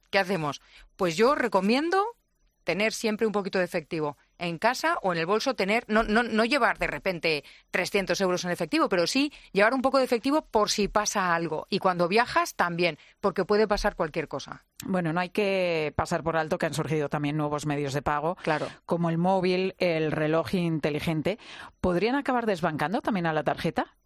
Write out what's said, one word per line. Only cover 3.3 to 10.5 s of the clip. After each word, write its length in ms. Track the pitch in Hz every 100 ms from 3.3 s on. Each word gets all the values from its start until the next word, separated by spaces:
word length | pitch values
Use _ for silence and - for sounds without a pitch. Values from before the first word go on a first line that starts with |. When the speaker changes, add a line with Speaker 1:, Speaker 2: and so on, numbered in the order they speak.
Speaker 1:
poquito 260 | 202 190 196
de 60 | 175
efectivo 500 | 180 147 165 147 - _ -
en 200 | 175 165
casa 400 | 226 254 311 339
o 100 | 190
en 80 | 170
el 60 | 165
bolso, 280 | 214 269
tener, 300 | 220 190 226 -
no, 140 | 214
no, 200 | 226 214
no 220 | - 214 226
llevar 320 | 285 220 170
de 80 | 165
repente 560 | 147 196 175 170 147 - - _
trescientos 500 | 185 180 202 185 175
euros 240 | 190 175 175
en 60 |
efectivo, 360 | 175 165 311 285
pero 180 | 185 165
sí 280 | 269 285 - -
llevar 220 | 190 214
un 80 | 262
poco 160 | 254 269
de 80 | 254
efectivo 400 | 240 269 302
por 200 | -